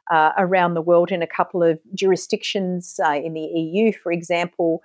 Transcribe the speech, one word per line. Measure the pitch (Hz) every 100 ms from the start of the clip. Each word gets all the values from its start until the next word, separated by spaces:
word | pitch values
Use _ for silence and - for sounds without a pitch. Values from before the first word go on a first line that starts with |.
| -
uh, | 165 156 -
around | 180 185 175 170
the |
world | 165 170 180
in | 185
a | 165
couple | - 170 180
of | 170 160 -
jurisdictions, | 190 190 180 - - - 202 185 180 - - 165
uh, |
in | 147 165
the | 160
E | 156 170 160
U, | 180 220
for | 196 175
example, | 170 170 170 175 - 165 160